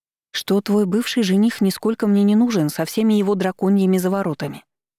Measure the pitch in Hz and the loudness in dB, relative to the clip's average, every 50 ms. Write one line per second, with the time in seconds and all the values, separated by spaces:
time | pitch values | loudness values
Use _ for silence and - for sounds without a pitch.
0 | _ _ _ _ _ _ - - - - 190 202 - - 202 208 208 180 180 220 | _ _ _ _ _ _ -12 -10 -4 -2 -2 -2 0 0 0 2 2 2 0 -2
1 | 240 - - 247 220 185 190 196 214 233 - - 208 190 - - - 214 226 - | -2 -2 -2 -2 0 2 2 2 2 2 0 0 -2 -2 -2 -2 -4 -4 -4 -2
2 | 233 202 202 202 202 202 208 220 240 240 226 190 151 151 - - 160 160 - 220 | 0 0 2 2 4 4 4 2 2 2 0 0 -2 -2 -2 -4 -6 -6 -4 -2
3 | 220 220 214 208 196 196 208 185 185 185 185 - 190 190 202 196 190 185 185 185 | 0 2 2 2 2 0 0 -2 -2 -4 -4 -2 0 0 2 2 2 2 2 2
4 | 180 185 190 196 190 175 147 - 151 143 139 - - _ _ _ _ _ _ | 0 0 -2 -2 -2 -4 -4 -6 -8 -10 -10 -12 -18 _ _ _ _ _ _